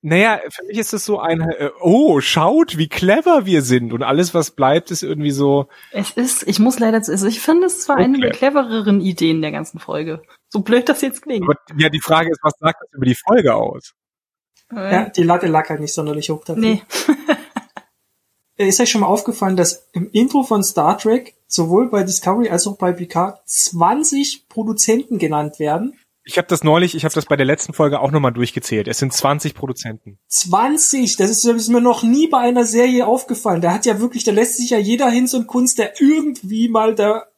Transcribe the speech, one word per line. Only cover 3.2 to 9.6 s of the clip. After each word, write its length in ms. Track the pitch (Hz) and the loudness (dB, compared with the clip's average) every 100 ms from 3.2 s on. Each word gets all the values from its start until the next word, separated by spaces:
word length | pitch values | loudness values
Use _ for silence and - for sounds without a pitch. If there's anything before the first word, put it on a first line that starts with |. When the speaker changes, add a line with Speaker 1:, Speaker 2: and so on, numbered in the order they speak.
| 339 320 190 | 4 2 4
Speaker 1:
wir 160 | 165 | 0
sind 300 | 127 127 117 | 4 0 0
und 100 | 117 | -4
alles, 320 | 127 143 175 | 0 0 2
was 160 | 175 151 | 0 -4
bleibt, 400 | - 131 156 - | 0 2 2 -2
ist 140 | 170 | -8
irgendwie 260 | 175 151 147 | -6 -4 -2
so 380 | 139 143 139 139 - - | 0 2 2 0 -12 -10
Speaker 2:
Es 180 | 196 202 | -8 -6
ist, 380 | - 254 - - | -4 -2 -2 -2
ich 100 | 196 | 2
muss 220 | 226 254 | 2 2
leider, 160 | 226 220 | 0 0
also 300 | 214 185 196 | -2 -2 -2
ich 100 | 226 | -2
finde, 280 | - 339 370 | 2 2 2
es 220 | - - | -2 -2
war 100 | 277 | 2
eine 200 | 254 277 | 2 2
der 120 | 247 | 0
Speaker 1:
Okay. 80 | - | 0
Speaker 2:
clevereren 640 | 262 285 240 220 214 202 | 0 0 -2 -2 2 2
Ideen 400 | 185 170 165 160 | 0 0 0 0
der 100 | 156 | -2
ganzen 260 | 147 | -6